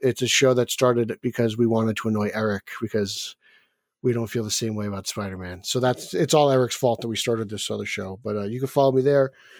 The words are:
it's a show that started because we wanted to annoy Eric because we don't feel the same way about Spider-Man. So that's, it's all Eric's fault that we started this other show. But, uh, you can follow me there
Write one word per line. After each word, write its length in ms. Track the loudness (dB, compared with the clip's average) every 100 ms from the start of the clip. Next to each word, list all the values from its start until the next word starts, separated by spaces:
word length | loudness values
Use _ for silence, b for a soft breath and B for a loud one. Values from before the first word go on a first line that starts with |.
it's 200 | -2 0
a 60 | 0
show 240 | 4 4
that 160 | 4 2
started 480 | 2 2 4 0 -2
because 340 | -4 0 0 2
we 100 | 2
wanted 300 | 4 2 0
to 120 | -2
annoy 220 | 0 0
Eric 340 | -2 -2 -2 -6 -8
because 560 | -4 -2 -2 -6 -10 -14 b b b b b _
we 100 | -2
don't 140 | -2 -2
feel 140 | -4
the 60 | -4
same 240 | -4 -4
way 120 | -4 -4
about 200 | -6 -8
Spider-Man. 560 | -8 -6 -8 -10 -10
So 140 | -4 0
that's, 320 | 0 0 -4
it's 200 | -2 2
all 160 | 4 6
Eric's 240 | 4 2
fault 280 | 0 0 0
that 60 | -4
we 80 | -4
started 320 | -2 -2 -4
this 220 | -8 -6
other 160 | -6 -6
show. 320 | -8 -8 -8
But, 120 | -6 -4
uh, 60 |
you 140 | -4 -4
can 100 | -2
follow 220 | 4 4
me 100 | 4
there 300 | 4 4 2 B B